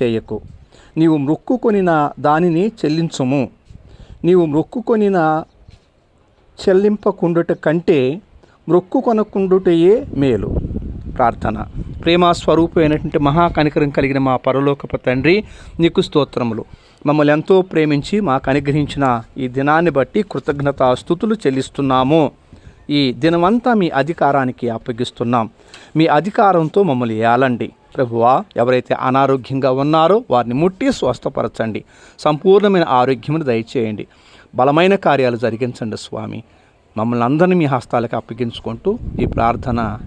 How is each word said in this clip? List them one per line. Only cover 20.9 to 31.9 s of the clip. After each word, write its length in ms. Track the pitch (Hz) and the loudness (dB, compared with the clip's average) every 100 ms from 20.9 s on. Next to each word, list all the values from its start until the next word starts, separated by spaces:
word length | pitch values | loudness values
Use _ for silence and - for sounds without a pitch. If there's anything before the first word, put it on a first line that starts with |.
| 127 - 175 220 | 0 -2 -4 -2
చెల్లిస్తున్నాము. 960 | 220 143 135 131 - 139 127 131 160 139 - _ - - - - | 0 -2 -2 -4 -4 -2 0 2 2 2 -4 _ -20 -20 -20 -4
ఈ 220 | 147 135 | 0 0
దినమంతా 640 | 117 156 170 175 233 247 | 0 0 2 2 2 0
మీ 140 | 220 170 | 0 0
అధికారానికి 800 | 135 143 165 147 139 127 - 117 | -2 -4 0 0 2 -2 -4 -6
అప్పగిస్తున్నాం. 840 | 113 - 117 120 - 117 120 110 - - - - 151 | -6 -8 -6 -8 -6 -2 -2 -2 -10 -20 -20 -6 0
మీ 100 | 160 | 2
అధికారంతో 760 | 147 175 220 202 175 156 202 | 2 0 2 2 2 2 0
మమ్మల్ని 340 | 190 127 120 110 | 0 0 -2 0
ఏలండి. 560 | 117 120 135 117 123 - _ - | 2 2 2 0 -6 -10 _ -4
ప్రభువా, 480 | 123 117 117 143 208 - | -2 2 4 2 0 -2
ఎవరైతే 380 | 120 127 - | 0 0 0
అనారోగ్యంగా 800 | - 131 131 135 135 113 135 131 | -2 0 2 2 0 -2 -2 -2
ఉన్నారో 520 | 131 143 160 165 214 - | 0 0 2 4 2 2
వారిని 240 | 123 120 | -2 0
ముట్టి 380 | 123 175 190 269 | 0 -2 0 -2
స్వస్థపరచండి. 920 | 233 127 120 - - 117 - 113 101 - | 0 -2 -2 -6 -6 -6 -4 -6 -6 -12